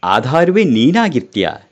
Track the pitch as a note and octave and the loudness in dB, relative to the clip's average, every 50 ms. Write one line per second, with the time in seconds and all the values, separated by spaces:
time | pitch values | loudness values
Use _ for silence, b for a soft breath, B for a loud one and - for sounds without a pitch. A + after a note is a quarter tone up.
0 | - F2+ F#2+ A2 A2+ B2 C#3 E3 F3 F3 F#3 G#3 A3 F#3 A2+ A2 A2+ C3+ F3+ A3+ | -4 -2 -2 -2 -2 0 0 0 2 2 2 0 2 2 2 2 2 2 2 2
1 | A#3 G#3 D3+ B2 A2+ - _ G#2 F#2 E2 D#2 - - _ | 0 0 -2 -4 -6 -6 _ -4 -4 -4 -4 -8 -18 _